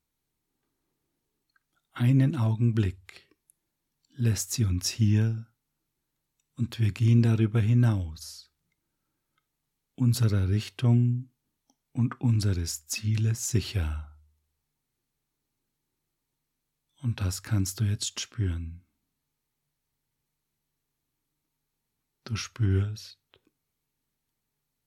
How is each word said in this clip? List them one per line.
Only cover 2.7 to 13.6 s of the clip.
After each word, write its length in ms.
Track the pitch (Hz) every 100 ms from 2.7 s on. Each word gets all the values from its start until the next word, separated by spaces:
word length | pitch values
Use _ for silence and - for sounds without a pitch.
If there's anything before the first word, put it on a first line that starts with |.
| 113 98 92 - - _ _ _ _ _ _ _ _ _
lässt 380 | - 117 98 -
sie 120 | -
uns 240 | 107 90 -
hier 580 | - 107 107 110 113 113 _ _ _ _ _ _ _ _ _ _
und 240 | - 117 -
wir 140 | 110
gehen 300 | - 113 117
darüber 380 | 117 110 110 113
hinaus, 920 | 107 120 120 104 87 80 - - - _ _ _ _ _ _ _ _ _ _ _ _ _ _
unserer 540 | - 123 117 113 101 92
Richtung 840 | 104 - - 123 120 120 123 127 _ _ _ _ _ _
und 280 | - 120 -
unseres 640 | 127 110 101 90 85 - -
Zieles 640 | - 107 110 110 113 -
sicher. 600 | 107